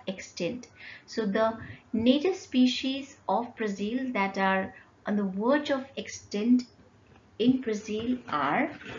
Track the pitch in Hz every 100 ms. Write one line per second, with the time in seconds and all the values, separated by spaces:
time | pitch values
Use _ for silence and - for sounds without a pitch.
0 | - 190 - - 175 247 - - - -
1 | - - 208 214 220 226 - - - 214
2 | 233 285 370 370 - 254 254 247 262 269
3 | 262 - - 196 240 - 214 196 208 247
4 | 262 214 196 196 190 190 196 - - _
5 | - 208 196 190 226 294 294 269 254 -
6 | - - - 202 226 247 - - - -
7 | - - _ - 240 262 226 208 - 214
8 | 233 247 - 147 139 175 302 - -